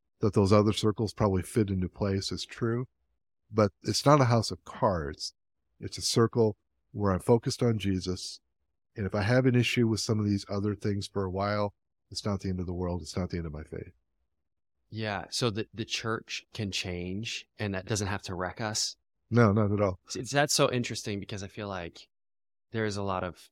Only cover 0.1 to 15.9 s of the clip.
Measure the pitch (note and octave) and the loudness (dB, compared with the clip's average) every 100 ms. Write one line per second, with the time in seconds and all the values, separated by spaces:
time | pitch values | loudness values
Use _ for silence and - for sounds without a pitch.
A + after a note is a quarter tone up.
0.1 | - G#2+ G#2+ G2 G#2 G#2 G2+ A2 - G#2 | -2 2 4 6 6 6 2 0 0 -4
1.1 | - G#2+ F#2+ - A#2+ G2+ F#2+ F2+ - G2+ | 0 2 2 0 0 0 0 -4 -4 -2
2.1 | G2 - F#2 - - A#2 A#2+ B2+ _ _ | -2 -4 -8 -10 -6 -4 -4 -6 _ _
3.1 | _ _ _ _ G#2+ G#2 _ - G#2 C#3 | _ _ _ _ 2 2 _ -2 2 6
4.1 | D3 B2 A#2 - F2+ - - A#2 F2 D2 | 6 6 4 2 -8 -12 0 0 0 -4
5.1 | D#2 - _ _ _ _ _ G#2 - - | -8 -12 _ _ _ _ _ -12 -6 0
6.1 | B2 A2+ A#2+ A2 - _ _ _ G2+ G2+ | 2 2 4 0 0 _ _ _ -2 0
7.1 | F2+ - A#2 C3+ - A#2+ A2 G2 F#2 F#2 | 0 4 4 2 0 0 2 0 -2 -2
8.1 | F2+ - - _ _ _ _ _ - F#2+ | -6 -8 -14 _ _ _ _ _ -8 -4
9.1 | G#2 G2+ B2+ C3 A#2+ A#2 B2 A2+ G#2+ - | 0 2 4 4 4 2 2 2 2 0
10.1 | G#2+ G#2 G2+ - G2+ G#2 G2 A2 G2+ - | 0 2 0 -2 -2 -2 -2 -2 -4 -4
11.1 | G2+ F#2+ F#2 G2+ G#2 G#2 _ _ _ _ | -4 -4 -2 -2 0 -2 _ _ _ _
12.1 | G#2 G#2+ G2 G2 F#2 F2+ F2 F2 F2 D#2 | -6 -4 -2 -2 -4 -4 -4 -4 -4 -6
13.1 | F#2+ F2 F2 E2 D2+ - E2 - _ _ | -6 -4 -4 -6 -10 -12 -12 -14 _ _
14.1 | _ _ _ _ _ _ _ _ G#2+ G#2+ | _ _ _ _ _ _ _ _ -8 -4
15.1 | G2 - - B2 G2+ - G2+ G#2+ | -6 -6 -2 -2 -2 -8 -8 -6